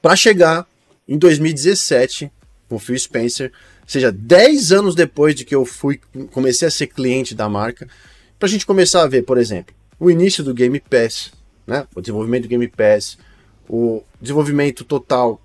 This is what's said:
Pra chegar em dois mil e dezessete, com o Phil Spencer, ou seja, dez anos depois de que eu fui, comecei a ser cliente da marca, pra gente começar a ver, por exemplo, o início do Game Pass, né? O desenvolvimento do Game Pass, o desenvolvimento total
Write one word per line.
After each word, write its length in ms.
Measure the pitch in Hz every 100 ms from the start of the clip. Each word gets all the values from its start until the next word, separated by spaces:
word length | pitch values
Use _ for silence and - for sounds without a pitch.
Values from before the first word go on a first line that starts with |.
Pra 160 | 156 185
chegar 500 | 226 202 165 165 180 _ _ _ -
em 100 | 143
dois 220 | 175 151
mil 120 | 156
e 40 |
dezessete, 800 | 151 156 196 - 135 127 - 143 _ _ _ _
com 80 | 113
o 20 |
Phil 200 | - 123
Spencer, 540 | - 120 117 - 131 _ _ _
ou 60 | _
seja, 220 | 139 127
dez 600 | 95 113 175 247 294 175
anos 220 | 190 202
depois 400 | 160 165 - 151
de 100 | 143
que 100 | -
eu 120 | 139 127
fui, 340 | - 143 139 _ 131 135
comecei 360 | - 131 123 165
a 40 |
ser 160 | - 143
cliente 480 | - 139 127 127
da 140 | 110 107
marca, 380 | 101 110 - - _ _ _ _ _
pra 100 | 202
gente 160 | 208
começar 380 | - 190 180 185
a 40 | 156
ver, 160 | 127
por 120 | 120 123
exemplo, 380 | 117 95 - _ _ _
o 120 | 170
início 320 | 170 190 -
do 120 | 139
Game 260 | 120 123 139
Pass, 520 | _ 127 113 - - _ _ _ -
né? 200 | 131 135
O 60 | -
desenvolvimento 440 | 95 104 110 123
do 40 | 113
Game 200 | 120 120
Pass, 500 | - 107 104 - - _ _ _ _ _
o 340 | 117 117 110 _ _
desenvolvimento 680 | 117 143 147 143 143 123
total 580 | 127 143 - 127 120 107